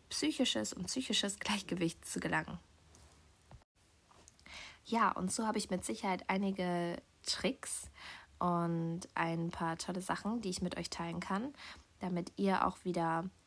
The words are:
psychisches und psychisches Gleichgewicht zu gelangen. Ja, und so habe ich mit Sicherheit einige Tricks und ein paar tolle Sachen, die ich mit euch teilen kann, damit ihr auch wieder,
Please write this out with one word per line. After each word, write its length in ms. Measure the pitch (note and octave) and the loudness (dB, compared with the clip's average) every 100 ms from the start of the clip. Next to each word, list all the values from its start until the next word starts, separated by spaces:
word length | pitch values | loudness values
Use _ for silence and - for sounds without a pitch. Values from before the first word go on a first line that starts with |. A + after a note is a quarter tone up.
| - | -8
psychisches 640 | - D4 D4 B3 A3 G#3+ | 0 0 2 2 2 0
und 140 | - F3+ | -2 -4
psychisches 520 | C4 C4 G#3+ G3+ - | -2 0 2 2 -2
Gleichgewicht 640 | - G#3 - F3+ E3+ - - | -2 -2 0 0 0 -2 -6
zu 140 | F3+ | -4
gelangen. 400 | E3+ D#3+ - E3+ - - - - - - - - - - - _ _ _ _ - - - - - - - | 0 0 0 -8 -12 -20 -20 -20 -20 -20 -20 -20 -20 -20 -20 _ _ _ _ -20 -20 -20 -16 -14 -14 -16
Ja, 280 | - A3+ G3+ | -2 4 4
und 180 | - F#3 | 4 0
so 160 | - A3 | 0 0
habe 120 | G#3+ | 0
ich 100 | - | 0
mit 160 | F3+ - | -2 -2
Sicherheit 440 | A3 G3+ F3+ - | -2 0 0 2
einige 720 | F#3+ G3 F#3+ F3+ F3 F3 - - _ - | 2 2 2 0 2 0 -4 -10 _ -4
Tricks 640 | - - C4+ - - - - - - - - | 0 0 0 -4 -6 -8 -14 -16 -16 -18 -2
und 640 | F3+ F3 E3+ E3 E3 E3+ - - | 2 4 4 2 0 -2 -4 -2
ein 340 | E3 E3 E3+ | 0 2 0
paar 260 | - E3 E3 | 0 -2 -2
tolle 240 | - F3+ | -4 -4
Sachen, 400 | F#3 E3+ G3+ A#3 | -2 0 0 0
die 80 | G#3 | -2
ich 120 | F3+ | -2
mit 160 | F3+ F3 | -2 -2
euch 120 | F3 | -4
teilen 320 | - E3+ E3+ | -4 -4 -4
kann, 320 | - F#3+ C4+ - - - - - | -2 -2 -2 -6 -14 -16 -20 -8
damit 340 | F3+ F3 E3+ - | -2 0 -2 0
ihr 320 | G3 F#3+ F#3 | 4 4 4
auch 160 | - | 2
wieder, 460 | F#3 F3 E3 E3 F#3 - | -2 2 2 2 -2 -8